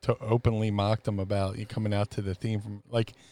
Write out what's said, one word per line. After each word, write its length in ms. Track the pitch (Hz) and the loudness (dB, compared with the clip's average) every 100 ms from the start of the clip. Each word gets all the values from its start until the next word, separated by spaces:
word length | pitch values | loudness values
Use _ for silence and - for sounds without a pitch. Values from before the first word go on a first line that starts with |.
to 160 | - 117 | -2 -2
openly 520 | 104 117 120 110 110 | 2 2 4 2 0
mocked 340 | 101 101 110 | 2 2 2
them 140 | - 101 | 0 -2
about 400 | 98 101 98 98 | 0 0 0 -4
you 80 | 110 | -6
coming 260 | - 110 | -4 0
out 180 | 101 101 | 0 0
to 100 | - | -2
the 120 | 98 | -4
theme 280 | 90 113 107 | -4 -2 -2
from, 200 | 107 104 - | -4 -12 -2
like, 240 | 117 110 - - | 0 0 -4 -20